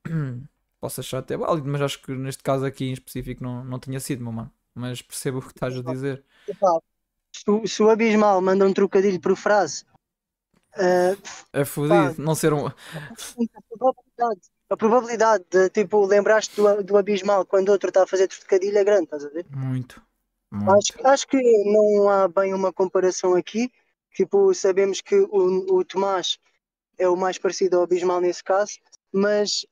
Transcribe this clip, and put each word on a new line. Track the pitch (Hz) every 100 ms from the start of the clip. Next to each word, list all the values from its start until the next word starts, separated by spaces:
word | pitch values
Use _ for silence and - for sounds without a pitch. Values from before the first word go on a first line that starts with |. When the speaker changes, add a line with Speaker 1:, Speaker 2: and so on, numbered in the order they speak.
Speaker 1:
<clears throat> | - 160 139 123 135 _ _ -
Posso | 120 -
achar | 131 131
até | 127 143
válido, | 233 170 135
mas | 143
acho | 143 -
que | -
neste | 131 131 -
caso | - 135
aqui | 135 135
em | 131
específico | 131 - 127 127 123
não, | 127 123
não | 127 127
tinha | 135 135
sido, | - 135
meu | 120
mano. | 113 113 _ _
Mas | - 123 123
percebo | - - 143 131
o |
que | -
estás | - 135 127
a |
dizer. | 127 131 139 131 _ _ -
Speaker 2:
Epá, | - 190 165 _ _ _ _ _
se | - -
o, | 208 214
se | -
o | 214
Abismal | 220 226 214 208 185
manda | 190 190 196
um |
trocadilho | 190 196 196 202 180
por | 190 190
frase, | 202 208 160 - - _ _ _ _ _ _ _ _ -
eh, | 180 180 180 196 - - -
Speaker 1:
É | 139
fodido, | 139 - 147 151 143
Speaker 2:
pá, | -
Speaker 1:
não | 143
ser | 160 156
um | 147 127
Speaker 2:
a | - - 156 147 226 - - 226 - - 214
probabilidade, | 254 - _ - 233 196 _ _ -
a | 196
probabilidade | 214 240 233 196 226 214 -
de, | 185 185
tipo, | 214 185 208
lembrar-te | 196 202 202 214 -
do, | - 208 208
do | 190 202
Abismal | 196 202 190 202 175
quando | 196 190
outro | 202 185
tá | 190
a | 185
fazer | 190 190
trocadilho | - - 196 196 208
é |
grande, | 202 208
estás | 156 151
a | 147
ver? | 151 160
Speaker 1:
Muito, | 139 131 127 127 - _ _ _ _ _
Speaker 2:
Acho, | 202 202 202 -
Speaker 1:
muito. | - 262
Speaker 2:
acho | 277 -
que | 269 247 220 202
não | 214 208 208 202
há | 196 190
bem | 170 196
uma | 190 190
comparação | - 185 190 185 175 185
aqui. | 180 - 214 247 _ _ _ _
Tipo, | - 190 196 196
sabemos | 180 - 185 196 180
que | - 196
o, | 202 208 185 185 190 185
o |
Tomás | 180 180 196 190 160 - _ _ _ _ _ -
é | 180
o | 180
mais | 185 180
parecido | 190 175 190 175
ao |
Abismal | 175 180 180 180
nesse | 175 170
caso, | - 190 208 - _ _ _
mas, | 196 202 208 202 - -